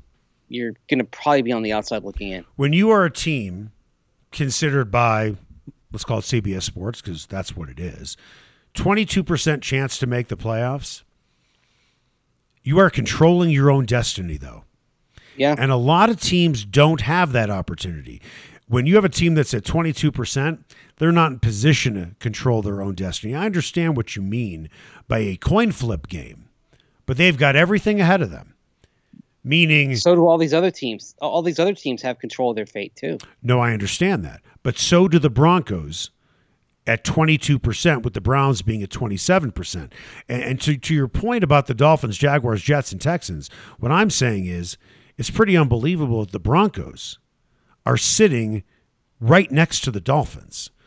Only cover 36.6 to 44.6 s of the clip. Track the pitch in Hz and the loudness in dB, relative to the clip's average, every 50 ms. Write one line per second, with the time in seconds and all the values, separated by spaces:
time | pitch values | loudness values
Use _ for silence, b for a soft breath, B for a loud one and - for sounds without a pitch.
36.6 | _ _ _ _ _ - 117 113 - - - 160 160 160 156 147 - - 143 123 | _ _ _ _ _ -2 -2 -2 -2 -2 0 2 2 4 2 2 2 0 0 0
37.6 | - 123 107 - - 170 151 131 113 120 95 - 92 113 131 139 139 139 135 98 | 0 -2 -2 0 2 2 2 2 0 -4 -6 -4 -2 0 2 2 2 2 0 0
38.6 | 92 107 110 107 101 95 - - 123 110 101 92 - - 185 190 160 123 92 - | -2 -4 -4 -4 -6 -8 -8 -6 -6 -4 -4 -2 0 2 2 2 2 -2 -6 -8
39.6 | 87 - - - 76 - B B B B B B B - 123 123 120 120 131 127 | -10 -10 -10 -10 -12 -12 B B B B B B B -8 -6 -6 -4 -4 -4 -2
40.6 | - 156 151 131 - - 160 151 135 127 - - - 226 240 233 185 139 147 143 | -2 -2 -2 -2 -2 -2 0 0 0 0 -2 -2 -2 -2 0 0 2 4 4 4
41.6 | 135 - 127 113 135 151 160 147 - 117 101 - 143 143 139 147 113 120 113 101 | 2 2 0 2 4 4 4 4 2 -2 -4 0 0 2 2 2 0 0 -2 -2
42.6 | - - 147 143 131 - - 92 - 143 175 175 - - 90 76 71 B B B | 0 0 0 0 0 -4 -6 -4 -2 -2 -2 -2 -4 -8 -10 -10 -12 B B B
43.6 | B B B B - 120 151 180 214 208 - - 135 120 110 98 92 90 87 87 | B B B B -2 0 2 2 2 2 2 0 0 0 0 -2 -4 -6 -6 -6